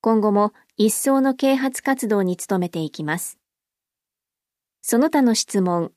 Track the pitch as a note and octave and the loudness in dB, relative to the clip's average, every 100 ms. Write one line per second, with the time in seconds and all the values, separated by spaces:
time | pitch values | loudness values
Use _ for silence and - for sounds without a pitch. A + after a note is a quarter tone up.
0 | A3+ A3 G#3+ G3+ G#3 _ _ - G#3+ - | 2 2 2 2 0 _ _ 0 0 0
1 | C#4 C4+ C4+ C4 C4+ C4+ C4+ C4 - C4+ | 0 2 0 0 0 0 -2 -4 -4 -4
2 | A3 G#3 F#3 F3+ - F#3+ F3 E3+ D#3 - | 0 0 0 -4 -4 -2 -2 -4 -8 -6
3 | D3+ E3+ - - _ _ _ _ _ _ | -6 -6 -8 -16 _ _ _ _ _ _
4 | _ _ _ _ _ _ _ _ - A#3+ | _ _ _ _ _ _ _ _ -2 2
5 | D#4 D4+ B3+ A3 - G3+ F3+ F3 E3 | 2 2 2 0 -2 -2 0 -2 -4